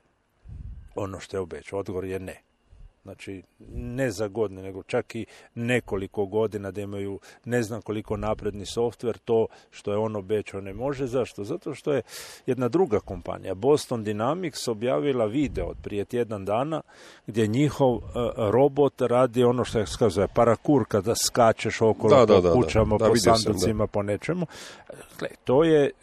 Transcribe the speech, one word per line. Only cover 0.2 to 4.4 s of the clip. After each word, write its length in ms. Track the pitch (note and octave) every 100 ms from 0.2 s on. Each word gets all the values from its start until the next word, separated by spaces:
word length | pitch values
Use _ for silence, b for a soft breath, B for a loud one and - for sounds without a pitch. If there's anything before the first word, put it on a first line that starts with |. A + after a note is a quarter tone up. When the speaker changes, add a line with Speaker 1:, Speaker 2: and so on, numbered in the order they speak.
| _ _ - - - - - -
Speaker 1:
Ono 240 | G2 F#2+
što 180 | - G2
je 40 |
obećao. 380 | F2 D2+ - G2
Odgovor 260 | G2 F#2 F#2+
je 140 | F#2
ne. 220 | F#2 - _ _ _ - - _
Znači, 380 | G2+ F#2+ - F#2+ - _ G#2+
ne 380 | A#2 A#2+ B2 C3
za 160 | G2 G#2
godine, 340 | G#2